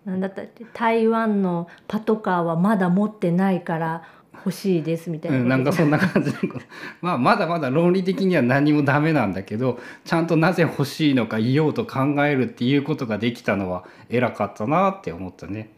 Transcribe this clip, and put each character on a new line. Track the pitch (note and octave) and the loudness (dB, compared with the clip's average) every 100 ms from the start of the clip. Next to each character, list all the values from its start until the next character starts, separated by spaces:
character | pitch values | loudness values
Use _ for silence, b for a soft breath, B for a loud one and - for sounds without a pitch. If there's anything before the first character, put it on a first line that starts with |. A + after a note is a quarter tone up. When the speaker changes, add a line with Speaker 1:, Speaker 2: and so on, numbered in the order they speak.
| G3+ | -8
Speaker 1:
な | |
ん | F#3 | -6
だ | F#3+ | -6
っ | |
た | G3+ | -8
っ | - - | -16 -16
け？ | A#3 | -16
「台 | - A#3 A3+ A3 | -4 0 2 2
湾 | A3+ A3 G3+ | 2 0 0
の | F#3 E3+ F3 B - | 0 -2 -6 B -8
パ | G#3+ | -4
ト | A3 G#3+ | -2 -2
カ | G3+ F3+ | 0 0
ー | |
は | E3+ E3 | 0 2
ま | G3 G#3 | 2 2
だ | F3+ | 2
持 | F#3 G#3 | 2 0
っ | - | -2
て | F3 | 0
な | F3 G3 | 2 2
い | F3+ | 0
か | F3+ D#3+ | -2 -4
ら | D#3+ E3 B B _ | -2 -4 B B _
欲 | - F#3+ | -8 -6
し | - G3 E3+ | -4 0 0
い | |
で | D3+ E3 | 0 -4
す」 | E3+ | -4
み | D#3 | -6
た | E3 | -2
い | |
な | C3 | 0
こ | |
と。 | |
Speaker 2:
う | A#2+ | 2
ん、 | |
な | C3 | 2
ん | |
か | C3+ | 2
そ | E3+ | 2
ん | D3 | 2
な | D3+ | 2
感 | F#3 - | 2 0
じ | C3+ | 0
の | - - | -2 -6
こ | B2+ | -6
と。 | - - | -14 -16
<laughs> | - - | -16 -8
ま | F3+ | -4
あ、 | C#3+ | 2
ま | D#3 G#3+ | 2 2
だ | E3 | 0
ま | E3+ | 0
だ | C3 | 0
論 | D3 F3 | 2 4
理 | F#3+ | 2
的 | F#3 F3 F#3+ | 0 0 2
に | E3 | 4
は | |
何 | A#2+ C#3 D3+ | 4 4 4
も | D3+ | 4
ダ | C#3+ D3 | 4 2
メ | D#3 | 2
な | D3+ G2+ | 2 0
ん | |
だ | F#2 | -2
け | - G#2+ | -6 -2
ど、 | B2+ A2+ B B - | -2 -4 B B -4
ち | |
ゃ | E3 | -2
ん | E3+ | 2
と | D#3+ | 2
な | E3+ | 2
ぜ | F3 | 2
欲 | D#3 - C3+ | 0 0 -4
し | - D3+ | 0 2
い | C3 | 2
の | A2 | 0
か | A2 | -2
言 | A#2+ C#3+ D3+ | 0 2 2
お | |
う | |
と | - - | 0 -4
考 | C3+ C#3 C#3+ D3 | -2 0 2 2
え | C3+ | 2
る | |
っ | A2 | -2
て | - | -2
い | B2 C#3+ | 0 2
う | |
こ | C#3+ C#3+ | 0 -4
と | A#2 | -4
が | G#2 | -2
で | A#2+ | -2
き | A#2+ | -2
た | - G2+ | -2 -2
の | F#2 | -2
は | F2+ - B B | -6 -10 B B
偉 | A#2+ A2+ | -2 0
か | - G2+ | -2 -6
っ | - | -4
た | A2 | -2
な | E3 G3 | 0 0
っ | F#3+ | -2
て | - | -8
思 | F2 F#2 | -10 -12
っ | - | -14
た | - | -12
ね。 | G#2+ A2 | -12 -12